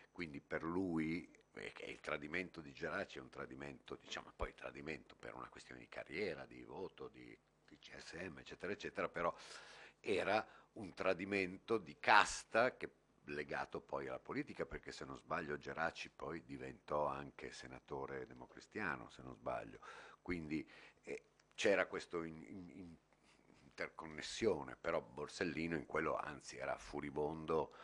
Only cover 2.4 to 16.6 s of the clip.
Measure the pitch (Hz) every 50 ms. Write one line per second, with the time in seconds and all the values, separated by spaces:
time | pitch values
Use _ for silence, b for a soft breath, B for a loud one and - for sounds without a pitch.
2.4 | 92 82 - 85 78 71 67 69 82 78 80 101 92 - - 71 65 60 - 65
3.4 | 69 62 65 65 71 71 67 - - - 69 - - - - - - - - -
4.4 | - - - - - 65 62 69 71 78 78 60 - - - - - 58 55 62
5.4 | 60 - - - - - 64 62 58 - - 58 60 64 69 87 107 90 76 67
6.4 | 65 60 62 62 60 55 65 87 95 82 - - 67 62 62 64 60 60 55 -
7.4 | _ _ _ _ _ - - - - - - 69 - - - 82 92 92 71 65
8.4 | 64 - 82 - - 90 101 - - 78 - - 90 - - 85 85 85 B B
9.4 | B B B B B B B B B B B B - 120 98 87 87 92 101 107
10.4 | - B B B B B _ - 104 87 - - - 92 95 85 98 98 101 98
11.4 | 95 90 95 95 - - 113 110 87 71 73 - - 120 110 104 101 - - -
12.4 | - - - 113 120 127 - - - - - _ _ _ _ _ - 71 71 76
13.4 | 76 71 73 69 69 - - 78 - - 73 69 69 65 65 64 - - 98 131
14.4 | 147 - 95 - 82 - 76 76 - 69 65 - 73 67 67 60 - - 76 87
15.4 | 85 71 76 71 71 71 69 73 80 82 - - - - - - - 69 82 80
16.4 | - - 69 64